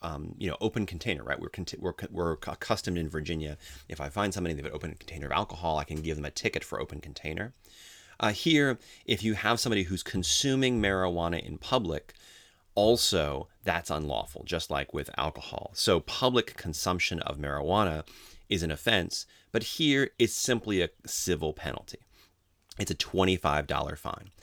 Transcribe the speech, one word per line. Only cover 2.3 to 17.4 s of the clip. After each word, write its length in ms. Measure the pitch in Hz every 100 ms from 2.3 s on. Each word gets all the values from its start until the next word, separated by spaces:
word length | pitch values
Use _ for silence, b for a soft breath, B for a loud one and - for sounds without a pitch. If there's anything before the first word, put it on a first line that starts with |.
| 80
cu-, 140 | -
accustomed 460 | 76 - 110 - 87
in 120 | 80
Virginia, 480 | 78 76 82 76 73 B B -
if 100 | 80
I 80 | 71
find 260 | 104 101
somebody, 200 | 95 87
they 80 | 73
have 100 | 76
an 40 | 76
open 180 | 82
container 320 | - - 80 71
of 80 |
alcohol, 440 | 71 107 82 85 78
I 60 |
can 180 | 73 78
give 140 | 80 76
them 80 |
a 80 | 73
ticket 320 | - - -
for 160 | - -
open 220 | - 76
container. 520 | - 69 76 87 110 - B B B B B B
Uh, 100 | 110
here, 480 | 104 165 151 143 120 B B -
if 160 | 107
you 120 | 110
have 260 | 104 107 117
somebody 240 | 127 104
who's 180 | 90 92
consuming 800 | - 95 87 - 143 135 131 120
marijuana 640 | 101 95 92 87 85 85 -
in 120 | -
public, 560 | - 127 90 78 - B B B B B B
also 760 | - 107 120 - 92 71 67 - _ 95
that's 240 | 85 -
unlawful, 540 | 78 76 58 - - -
just 260 | 85 -
like 220 | 73 71
with 160 | 73 69 -
alcohol. 540 | 71 - - - -
So 260 | - - 87
public 560 | - - 127 123 - -
consumption 640 | - 78 - 90 - 85
of 180 | 76
marijuana 680 | 71